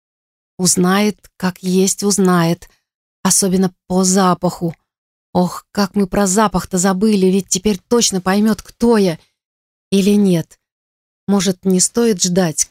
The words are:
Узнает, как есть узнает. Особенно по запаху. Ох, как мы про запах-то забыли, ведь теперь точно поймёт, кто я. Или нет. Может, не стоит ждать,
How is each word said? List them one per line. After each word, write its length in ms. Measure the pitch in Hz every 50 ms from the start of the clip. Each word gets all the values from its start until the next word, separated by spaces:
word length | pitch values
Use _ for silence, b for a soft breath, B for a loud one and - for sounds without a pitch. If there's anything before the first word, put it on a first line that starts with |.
| _ _ _ _ _ _ _ _ _ _ _
Узнает, 760 | - 185 175 - 185 180 180 190 202 208 214 202 - - _ _
как 260 | - 185 185 180 - 185
есть 400 | 180 180 190 190 196 - - 202
узнает. 680 | 208 202 208 190 185 180 170 165 165 170 - - - _ _ _ _ _ _ _ _ _ _ -
Особенно 500 | 185 - - 202 190 180 185 190 185 - _ _
по 160 | - 180 190 190
запаху. 720 | 185 185 202 185 180 175 - 185 175 - - 175 165 - - _ _ _ _ _ _ _ _ _ _ -
Ох, 320 | 180 180 170 - - - _
как 240 | - 208 202 - -
мы 100 | 202 196
про 220 | - - 202 202
запах-то 500 | 185 185 220 214 196 - 175 - - -
забыли, 480 | 180 180 196 190 185 214 220 214 190 190
ведь 240 | 185 185 196 185 -
теперь 300 | - 180 - 214 208 -
точно 420 | - _ 240 240 220 - 196 185
поймёт, 400 | - 190 196 208 214 220 208 -
кто 360 | - - - _ 240 240 233
я. 200 | 214 196 180 160 b b b _ _ _ _ _ _ _ _ _ _ _ _
Или 200 | 190 196 185 208
нет. 480 | 208 208 202 190 175 160 - - - _ _ _ _ _ _ _ _ _ _ _ _ _ _
Может, 380 | - 196 202 165 196 185 - -
не 140 | 190 185 185
стоит 420 | 185 - - 233 233 226 208 175
ждать, 480 | - 180 175 190 180 160 - - - -